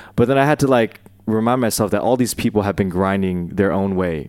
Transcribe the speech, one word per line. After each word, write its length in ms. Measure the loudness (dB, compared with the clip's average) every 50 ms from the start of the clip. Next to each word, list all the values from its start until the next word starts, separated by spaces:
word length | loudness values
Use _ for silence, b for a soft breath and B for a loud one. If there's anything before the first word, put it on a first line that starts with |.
| B B B
But 120 | 0 0 2
then 80 | 4 2
I 60 | 2
had 120 | 2 2 2
to, 80 | 2 2
like, 340 | 4 2 2 0 -4 -12 -20 -20 -20 _ -6
remind 340 | -2 -2 0 0 0 0 0
myself 300 | 0 -2 0 0 -2 0
that 100 | 0 0
all 140 | 0 0 2 2
these 160 | 0 -2 -2
people 280 | -2 -4 0 0 0
have 140 | 0 0 0 0
been 100 | -2 -2
grinding 600 | 0 0 0 0 0 0 0 -2 -2 -4 -6 -6
their 240 | -2 0 0 2 2
own 240 | 0 0 -2 -2 -2
way, 260 | -2 -2 -4 -6 -8